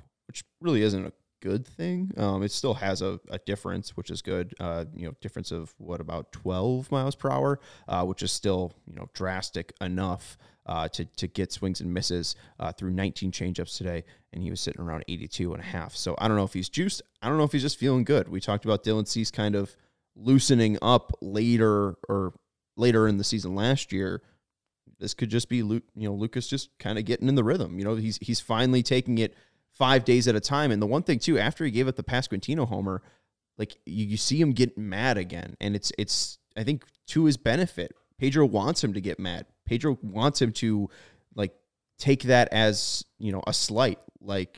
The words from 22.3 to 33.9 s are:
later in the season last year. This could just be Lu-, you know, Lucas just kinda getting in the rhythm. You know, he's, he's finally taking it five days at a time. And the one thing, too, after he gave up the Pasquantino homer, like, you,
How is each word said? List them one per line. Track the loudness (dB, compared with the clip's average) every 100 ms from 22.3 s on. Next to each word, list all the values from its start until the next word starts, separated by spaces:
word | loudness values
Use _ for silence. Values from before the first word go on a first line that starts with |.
| -6 _ _ _ 2
later | 4 6 6
in | 4
the |
season | 0 -2 -2
last | 0 2 0 0
year. | -4 -4 -6 -10 _ _ _ _ _ _ _
This | -10
could | -4 -2
just | 0 0
be | 0
Lu-, | 0 -2 -4
you | -8 -6
know, |
Lucas | -4 -4 -4 -6
just | -6 -8 -10
kinda | -6 -4
getting | -2 0 4
in |
the | 4
rhythm. | 4 2 -2 -4
You |
know, | -2 -2
he's, | -2 -4
he's | -4 -4
finally | 0 2 4 4
taking | 4 2 2 0
it | 0 -4 _ _ _
five | 0 4 6
days | 6 4 4
at |
a | 2
time. | 2 2 2
And | 2
the | 2
one | 0
thing, | 0 0
too, | 2 2
after | 2 0
he | -2
gave | 0 0
up | -2
the |
Pasquantino | -2 -2 -2 -4 -2 -2 -2
homer, | -2 -4 -4 -8 _ _ _ _ -10
like, | -10 -10
you, | -8